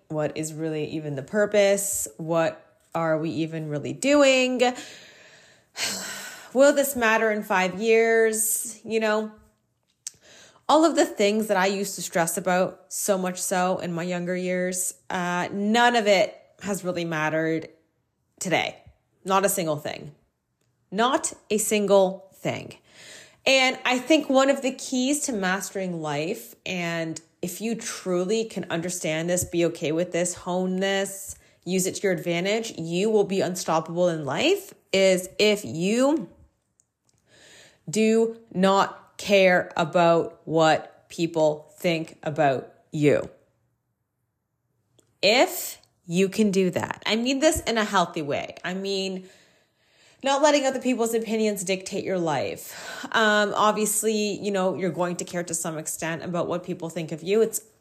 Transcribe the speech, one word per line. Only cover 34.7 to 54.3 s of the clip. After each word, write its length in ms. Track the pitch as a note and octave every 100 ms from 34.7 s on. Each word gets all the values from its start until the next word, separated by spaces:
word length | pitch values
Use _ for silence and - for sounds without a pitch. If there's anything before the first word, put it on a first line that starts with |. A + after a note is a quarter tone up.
| - -
is 360 | F#3+ F#3+ F#3 F#3 -
if 260 | G#3 G#3
you 640 | A#2 D3+ F#3 A#3 C4+ D4+ F3 - _ _ _ _ _ _ _ _ _ _ - - - _ -
do 480 | G3+ A3 A3+ A3+ A3+ -
not 640 | F3 F#3+ G3 - - - -
care 540 | - G3+ F#3 F3+ - -
about 640 | D#3+ F3+ E3+ E3+ - -
what 640 | - D#3+ D#3 D3 - - _
people 640 | - E3 E3 D#3 D3+ - -
think 400 | F3+ D#3+ D#3+ -
about 500 | D#3+ D3 D3 B2+ - _ _
you. 380 | D#3 D3 A#2 - - _ _ _ _ _ _ _ _ _ _ _ _ _ _ _ _ _ -
If 560 | F#3 A#3+ F#4 - - - _ _ -
you 220 | E3+ F#3+
can 220 | F#3+ G#3+
do 200 | F#3+ F#3
that. 320 | C3+ G#2+ -
I 120 | - A3
mean 240 | A#3+ C4+
this 200 | D#4 D#4+
in 180 | - A#3
a 60 |
healthy 380 | G#3+ G3+ F3 E3+
way. 320 | C#3+ A2+ - -
I 100 | E3+
mean, 540 | F#3 G3 G3 F#3+ F#3 F#3 - _ _ _ _ _ _ _ _
not 200 | C4 C#4
letting 220 | D4+ D4
other 160 | C4 B3+
people's 340 | B3+ A3+ A3+
opinions 500 | A3+ A3 A3 G#3+ G3+
dictate 400 | F#3 F#3+ F#3 G3
your 140 | - F#3
life. 840 | E3 C#3 G2+ - - - - - -
Um, 400 | A3 A3 G#3 G3+
obviously, 840 | - G#3 G#3 G#3 - A3 G#3+ G#3